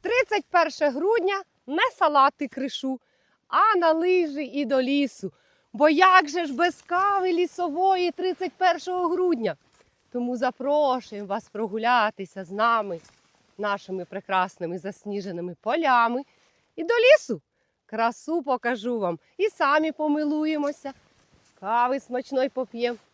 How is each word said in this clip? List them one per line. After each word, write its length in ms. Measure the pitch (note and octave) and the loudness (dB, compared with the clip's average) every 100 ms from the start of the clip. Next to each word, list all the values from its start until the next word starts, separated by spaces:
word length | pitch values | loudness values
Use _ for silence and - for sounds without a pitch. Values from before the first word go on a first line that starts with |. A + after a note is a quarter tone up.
Тридцять 440 | F#4+ A#4+ A#4 G#4 - | 0 0 0 -2 0
перше 380 | F4 D#4+ - D4 | 2 2 0 -2
грудня, 540 | C4 F4+ A#4 F4+ G4 F#4 _ - | 0 0 2 0 -2 -6 _ -6
не 160 | D4+ A#4+ - | -2 -2 2
салати 500 | E4 D4 C4+ - C#4 | 2 4 4 2 -10
кришу, 520 | - C4 - C4+ C4 _ _ _ _ _ | -6 -8 -6 -8 -8 _ _ _ _ _
а 280 | C#4+ G#4 G4+ | 2 4 4
на 160 | E4+ | 2
лижі 500 | D#4+ F4+ F#4 E4 C#4 | 2 2 2 0 -4
і 200 | C4+ C4+ | -6 -4
до 180 | C4+ C4 | 0 0
лісу. 500 | B3+ C#4+ C#4 - F#3+ _ _ _ _ | 2 0 0 -4 -14 _ _ _ _
Бо 160 | G#3 D4+ | 2 4
як 400 | D4+ F#4 F#4 D4+ | 6 6 6 4
же 180 | D#4 E4 | -2 -4
ж 80 | |
без 280 | B3+ F4 - | 0 0 -2
кави 500 | - F4 G4+ G4+ F#4 | -4 0 0 0 0
лісової 760 | F4 F4 - F4 D4 F#4+ F#4+ F4+ | 0 -2 -2 -4 0 2 2 0
тридцять 420 | - F#4 E4 F#4 | -2 -6 -4 -8
першого 560 | _ F#4 E4+ F4+ F4+ F4 | _ 0 0 -4 -2 -2
грудня? 480 | F4+ F#4 D4 A3 D3+ _ _ _ _ _ | 0 0 0 -2 -6 _ _ _ _ _
Тому 240 | B3 A#3+ B3 | -6 -4 -2
запрошуємо 880 | B3+ - C4+ D4 C#4+ B3+ - G#3 G3+ | -4 -4 -2 0 2 0 -6 -14 -8
вас 200 | G3+ - | -8 -8
прогулятися 960 | - A3 G#3+ A3+ B3 G#3+ - F#3+ - | -8 -6 -4 2 2 2 -2 -12 -12
з 60 | F3 | -12
нами, 500 | G3 A#3 A#3 G3+ E3+ - _ _ _ _ - | -2 0 0 -2 -8 -12 _ _ _ _ -8
нашими 460 | G#3 G3+ - F#3+ | -4 -4 -6 -10
прекрасними 760 | F3 F#3 - F#3+ F#3 - E3+ F3+ | -8 -12 -2 0 0 -4 -8 -6
засніженими 760 | F3+ G3+ G#3 G3+ F#3+ E3+ F3+ E3+ | -10 -12 -8 -8 -8 -8 -10 -8
полями. 640 | G#3+ D4+ D4+ B3 A#3 A#3+ C#4 _ _ _ _ - | -4 -2 2 2 2 0 -8 _ _ _ _ -12
І 80 | |
до 100 | E4 | -2
лісу. 460 | A#4 A#4+ D5+ - G3 _ _ _ _ _ | 4 6 6 4 -8 _ _ _ _ _
Красу 560 | A3 A#3 A#3+ - E4 | -2 -2 -4 -6 -6
покажу 560 | C4+ B3+ A#3+ B3 A3 A#3+ | -2 -4 -2 -4 -4 -4
вам. 200 | F#3+ E3+ _ _ | -4 -6 _ _
І 100 | G4+ | -4
самі 440 | - D4 D4+ D#4 | 0 2 2 0
помилуємося. 1000 | D#4 D4+ D4 D4+ D4+ D#4 D#4 C#4+ D4 C#4 - _ _ _ _ _ _ | -2 -2 0 0 -2 -2 -2 -4 -6 -14 -16 _ _ _ _ _ _
Кави 400 | F#3+ A#3 B3 C4+ | -4 0 2 0
смачної 480 | - B3 C4 C4+ C4 | -4 -8 -4 -2 -2
поп'ємо. 500 | - B3+ A#3 A#3+ A#3 _ | -4 -8 -4 -4 -4 _